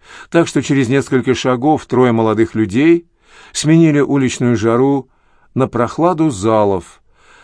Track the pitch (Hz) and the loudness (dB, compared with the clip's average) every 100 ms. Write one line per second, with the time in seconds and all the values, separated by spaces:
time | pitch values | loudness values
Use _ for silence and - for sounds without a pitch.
0 | _ - - 165 170 147 127 139 117 139 | _ -20 -4 -2 0 -2 -2 0 0 -2
1 | 131 131 120 117 135 127 143 151 - 123 | 0 -2 0 -2 -2 -2 0 -2 -2 0
2 | 123 113 110 107 110 110 107 110 160 170 | 2 2 0 0 -2 -2 -2 0 2 2
3 | - _ _ - - - 151 165 160 147 | -2 _ _ -20 -16 -6 2 4 4 2
4 | 135 139 127 - 123 113 113 120 135 139 | 0 0 -2 -2 -2 0 0 0 0 -2
5 | - _ _ _ _ 123 131 120 123 - | -6 _ _ _ _ -4 -4 -2 -4 -2
6 | 170 160 160 101 110 110 101 92 - - | -2 0 -2 -2 0 0 0 -2 -8 -20
7 | _ _ _ - | _ _ _ -20